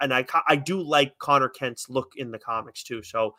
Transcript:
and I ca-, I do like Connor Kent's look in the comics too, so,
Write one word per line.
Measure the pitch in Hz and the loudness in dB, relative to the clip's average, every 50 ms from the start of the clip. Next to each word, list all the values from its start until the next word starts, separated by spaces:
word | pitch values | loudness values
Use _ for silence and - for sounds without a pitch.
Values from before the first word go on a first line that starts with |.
and | 143 135 | -2 0
I | 131 127 | 0 0
ca-, | 127 - - 165 - | 0 0 -2 0 4
I | 156 156 | 4 2
do | 143 131 165 190 190 | 2 2 -2 -4 -4
like | 170 147 151 147 143 - _ - | -2 2 4 4 4 2 _ -6
Connor | - 147 143 139 131 127 | 0 2 4 4 4 2
Kent's | - - 135 123 117 - - - | -2 -4 -6 -6 -6 -8 -10 -4
look | 127 131 127 - - | -4 -4 -4 -4 -8
in | - 131 117 | -12 -10 -10
the | 113 107 | -10 -12
comics | - - 113 110 - 113 - - | -8 -6 -6 -6 -6 -8 -14 -16
too, | - - 123 110 | -12 -10 -10 -10
so, | 104 - - 113 110 104 - | -8 -6 -2 -2 -2 -2 -2